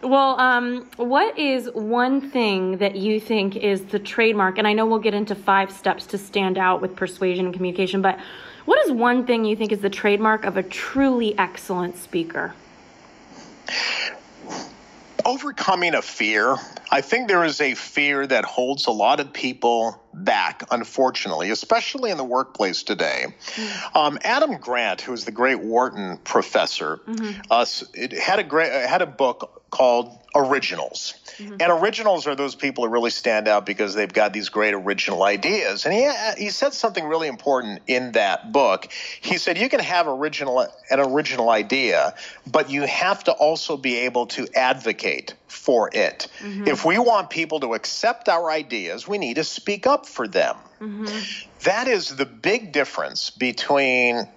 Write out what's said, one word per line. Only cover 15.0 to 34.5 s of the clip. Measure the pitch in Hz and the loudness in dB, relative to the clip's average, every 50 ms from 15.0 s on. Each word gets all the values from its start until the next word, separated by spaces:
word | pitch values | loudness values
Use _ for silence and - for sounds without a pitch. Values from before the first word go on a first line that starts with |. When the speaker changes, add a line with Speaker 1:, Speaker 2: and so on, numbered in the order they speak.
| - - - - - | -20 -20 -8 -2 0
Speaker 2:
Overcoming | - 254 269 285 294 - - - - 190 180 175 170 156 | 0 0 -2 -4 -10 -8 -4 0 0 0 2 2 0 0
a | 123 104 | 0 -2
fear. | - - - 117 107 107 107 104 123 135 127 - - - - - - | -4 -6 -4 -2 0 2 2 2 2 2 0 -4 -10 -16 -16 -4 0
I | - 139 | 0 0
think | 139 - - 233 254 214 | 2 2 0 -2 2 2
there | 196 175 170 | 2 4 4
is | 160 143 - | 2 2 0
a | 151 135 123 | 0 -2 -2
fear | - - - - - 143 143 143 139 139 | -4 -8 -6 -2 0 0 2 2 0 0
that | 135 135 113 104 | 2 2 0 0
holds | - - - 127 127 139 143 - - | 0 -2 -2 -2 -2 -2 -2 -2 -2
a | |
lot | 117 107 101 113 139 147 | 0 4 4 4 4 4
of | 143 139 - | 0 -4 -6
people | - - 127 127 - - 120 120 117 113 113 107 - - _ - | -6 -6 -6 -6 0 2 2 2 2 0 -2 -4 -8 -18 _ -16
back, | - 92 101 117 104 92 82 - - - - 120 | -4 0 2 2 2 2 -2 -4 -6 -6 -4 -4
unfortunately, | 120 117 - - - 131 127 127 - - 104 85 78 85 95 | -4 -4 -4 0 2 2 2 2 -2 -4 -4 -4 -2 -2 -2
especially | 110 - - - 226 233 233 - - 277 254 226 | -2 -4 0 2 2 2 2 -2 -6 -4 -4 -4
in | 190 | -2
the | 151 135 | -4 -4
workplace | 127 123 127 135 - - - 107 95 90 - - | -2 0 0 -2 -2 -2 -2 0 0 0 -2 -4
today. | - 107 87 85 76 67 64 64 64 - - - - - | -4 -2 0 0 0 0 -2 -4 -6 -8 -12 -14 -12 -10
Speaker 1:
Mm. | - 220 208 202 190 - - - | -8 -8 -8 -8 -8 -10 -2 0
Speaker 2:
Um, | 156 151 147 147 - - | 2 2 2 0 -2 -2
Adam | - 233 269 311 311 233 | -2 2 2 2 0 -2
Grant, | 147 - - 123 123 117 107 92 92 | -6 -6 -4 -2 -2 0 -2 -2 -4
who | - - 127 | -6 -8 -8
is | 113 107 | -8 -8
the | - | -10
great | 107 107 123 131 131 101 | -4 0 2 2 2 0
Wharton | - 110 113 120 127 127 104 - 98 92 92 - - | -2 0 2 2 2 2 -2 -6 -8 -8 -8 -10 -10
professor, | - - 120 98 - - 104 87 80 - - 90 76 80 - - | 0 0 0 0 2 2 2 2 2 -2 -6 -4 -4 -6 -8 -8
Speaker 1:
Mm-hmm. | - 226 220 226 214 202 196 - - | -10 -8 -6 -6 -8 -8 -10 -2 0
Speaker 2:
uh, | - 117 | 2 2
s-, | 123 - - - - - - | 2 0 -4 -8 -10 -12 -10
it | - 123 123 110 | -10 -10 -8 -6
had | - - - 190 208 | -4 -2 0 0 0
a | 202 | -2
great, | 151 139 156 165 147 120 | 0 0 0 0 2 0
uh, | 139 123 123 | -2 -2 0
had | 147 185 | 0 0
a | 180 | 0
book | 160 139 - 139 127 117 - - - _ - _ _ | -2 -2 0 0 0 0 -2 -8 -14 _ -20 _ _
called | - - 131 127 120 120 120 120 - - _ _ - | 0 2 4 4 6 4 0 -2 -8 -20 _ _ 2
Originals. | 147 139 131 139 135 - - 90 82 71 62 - - - - - - _ - - - | 2 4 4 2 0 0 -2 -4 -4 -6 -6 -6 -8 -10 -10 -12 -12 _ -20 -18 -16
Speaker 1:
Mm-hmm. | 208 202 208 196 | -16 -16 -4 0
Speaker 2:
And | - 175 175 165 170 | 4 4 4 4 4
originals | 214 220 - 226 214 190 165 139 | 2 0 2 2 2 2 2 2
are | 147 143 | -4 -2
those | 131 143 139 123 | -2 -4 -4 -4
people | - - 139 131 139 123 | -4 -4 -4 -2 -2 -2
who | 113 | 0
really | 113 120 117 120 | 2 2 0 0
stand | 110 - - 123 113 107 107 110 | -2 0 0 2 2 2 4 4
out | 107 104 98 | 2 2 2
because | 101 104 - 107 101 95 | 0 -4 -2 -2 -2 0
they've | 107 104 95 95 | -2 -4 -2 2
got | 107 107 104 95 | 2 2 2 0
these | 107 104 - | -4 -8 -6